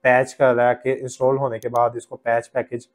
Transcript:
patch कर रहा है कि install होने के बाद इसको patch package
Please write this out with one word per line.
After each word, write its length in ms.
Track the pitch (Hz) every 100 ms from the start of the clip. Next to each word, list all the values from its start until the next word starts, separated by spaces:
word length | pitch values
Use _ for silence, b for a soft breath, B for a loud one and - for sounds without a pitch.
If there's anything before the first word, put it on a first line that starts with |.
patch 300 | 127 127 131
कर 200 | - 135 120
रहा 120 | 123
है 60 | 123
कि 160 | 131
install 440 | 131 131 - 131 135
होने 220 | 139 113
के 100 | 123
बाद 260 | 120 120 120
इसको 180 | - 127
patch 320 | 117 117 -
package 380 | 131 117 120 -